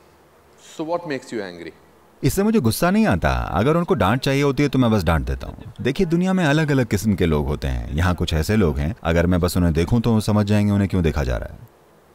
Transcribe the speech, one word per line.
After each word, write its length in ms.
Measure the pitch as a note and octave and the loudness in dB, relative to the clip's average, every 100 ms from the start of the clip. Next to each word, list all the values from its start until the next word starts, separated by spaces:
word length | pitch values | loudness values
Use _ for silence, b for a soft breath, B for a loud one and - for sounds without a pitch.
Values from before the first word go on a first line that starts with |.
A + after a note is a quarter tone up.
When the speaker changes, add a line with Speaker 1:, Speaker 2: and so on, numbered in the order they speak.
| _ _ _ _ _ _ - - | _ _ _ _ _ _ -20 -12
Speaker 1:
So 120 | D#3 | -6
what 180 | E3+ D#3+ | -6 -4
makes 260 | C3 - | -8 -6
you 80 | A#2 | -8
angry? 280 | F#2+ F2 E2 - _ _ _ - | -8 -10 -16 -18 _ _ _ -4
Speaker 2:
इससे 200 | C#3+ F#3 | -2 0
मुझे 160 | G#3 A3 | 2 2
गुस्सा 320 | A2+ - F3 | 0 0 0
नहीं 160 | G#3 G#3+ | 2 2
आता। 240 | F2+ C2+ | 2 0
अगर 460 | B1 A#1 - B2 E3+ | -2 -2 0 0 0
उनको 160 | F3 | 0
डांट 260 | F3 F#2 C3 | 0 2 0
चाहिए 240 | C#3+ C3+ | 0 0
होती 200 | C#3+ C3+ | 0 2
है 60 | C#3+ | 0
तो 100 | C3 | 2
मैं 120 | A#2+ | 2
बस 120 | A2 | 2
डांट 220 | D#2+ D#2+ B1+ | 2 0 0
देता 200 | C2+ - | -6 -8
हूं। 360 | - - - | -14 -18 -6
देखिए, 220 | A2 C#3 F3+ | -4 -2 0
दुनिया 280 | E3+ F#3 | 2 2
में 120 | F#3 D#3+ | 2 2
अलग-अलग 400 | D3+ D#3 C#3 A#2+ | 2 2 2 2
किस्म 300 | G2+ A2 F#2+ | 0 0 2
के 100 | F2 | 2
लोग 220 | D2+ C#2 | 2 0
होते 200 | C#2+ C2+ | -4 -4
हैं। 240 | B1 A#1 | -4 -4
यहां 220 | C#2+ F2+ F2 | -2 0 0
कुछ 180 | F2 | -2
ऐसे 220 | D#2 D#2+ G#2+ | -2 0 2
लोग 240 | E2+ C#2 | 2 0
हैं, 160 | D2 E2+ | -4 -4
अगर 220 | E2 E2+ E2+ | -2 0 2
मैं 140 | F2+ | 2
बस 180 | F2 F#2 | 0 0
उन्हें 160 | F2 | 0
देखूं 260 | D#2+ F2 A#2+ | 2 0 0
तो 140 | A#2+ | 2
वो 60 | A2 | 0
समझ 240 | G#2+ G#2 G2+ | 2 0 2
जाएंगे 260 | G#2 G#2 | 2 2
उन्हें 180 | G2+ G2 | 2 0
क्यों 140 | F#2+ | 0
देखा 200 | D#2+ D2 | 0 0
जा 140 | B1+ A1+ | -2 -4
रहा 160 | - | -6
है। 160 | - - _ _ _ _ | -14 -20 _ _ _ _